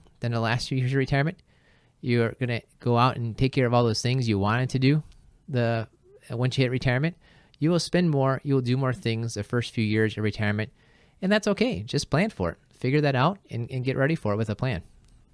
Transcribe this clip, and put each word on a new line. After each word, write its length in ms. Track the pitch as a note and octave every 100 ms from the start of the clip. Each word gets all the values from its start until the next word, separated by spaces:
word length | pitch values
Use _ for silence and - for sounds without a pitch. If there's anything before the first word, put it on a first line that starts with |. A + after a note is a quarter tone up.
| - _
than 120 | A#2+
the 80 | A#2
last 280 | A2+ B2 -
few 80 | C3
years 140 | B2+
of 60 | C#3
retirement. 400 | C3 C#3 D3+ - _ _ _ _ _ _
You 200 | C3+ A#2+
are 80 | A#2 -
gonna 200 | A#2+ A#2 - _
go 160 | A#2+ A#2
out 180 | B2+ -
and 200 | A#2 G#2
take 160 | C3+
care 140 | - A#2+
of 60 |
all 100 | A#2+
those 180 | A#2+ G#2+
things 260 | A#2+ C3 A#2
you 100 | G2+
wanted 320 | G2+ A#2 B2+
to 80 | C3+
do. 240 | C3 D3+ - - - _ -
The, 380 | B2+ A#2 A#2 A2 _ F#4 - -
once 260 | A#2+ B2+ B2+
you 60 |
hit 60 | B2+
retirement, 460 | B2+ C3+ B2 D#3+ - _ - _ _
you 120 | D3
will 80 | F3
spend 300 | - F3 F3
more, 300 | C#3 C3+ C3+
you 100 | D3
will 60 | C3+
do 140 | A#2+ B2+
more 160 | C3
things 400 | A#2 A#2 A2+ A#2
the 80 | G#2+
first 300 | G2+ A#2+ A2+
few 120 | -
years 320 | G#2+ A2 A2 G#2+
of 60 |
retirement, 480 | G#2+ - G#2 G#2+ G#2+ - _ _ _ _
and 80 | F#3+
that's 160 | G#3+ G#3
okay. 340 | G3 B3 F#2
Just 280 | G#2+ C#3+ -
plan 200 | C#3+ G#3+
for 200 | - F2
it. 80 | - _
Figure 280 | _ B2+ D3
that 120 | D3
out 240 | C3 C#3+ G3+ _
and, 200 | A2+ A#2
and 140 | C3
get 120 | B2 B2+
ready 180 | C3+
for 180 | E3 G#2+
it 40 | G2+
with 120 | A2
a 40 | G#2
plan. 260 | C3 F2 - - - - _